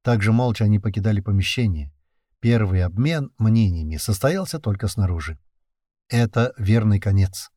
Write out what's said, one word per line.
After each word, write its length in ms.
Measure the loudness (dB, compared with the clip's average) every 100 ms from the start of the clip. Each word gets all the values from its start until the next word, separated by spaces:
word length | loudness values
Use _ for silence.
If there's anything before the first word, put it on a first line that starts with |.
Также 300 | 2 2 4
молча 340 | 2 2 0 2
они 140 | 2
покидали 400 | 0 -2 0 -2
помещение. 720 | 0 0 0 0 -2 -2 -8 _ _ _ _ _
Первый 440 | 2 2 2 0
обмен 480 | 0 0 -2 -2 -6 _
мнениями 600 | 2 4 2 0 -4 -6
состоялся 640 | -4 -2 0 -2 -4 -6
только 280 | -6 -4 -4
снаружи. 500 | -2 -2 -2 -8 -12 _ _ _ _ _ _ _
«Это 440 | -2 0 0 -2 -2
верный 420 | 0 2 4 2
конец» 520 | 2 0 0 -4 -18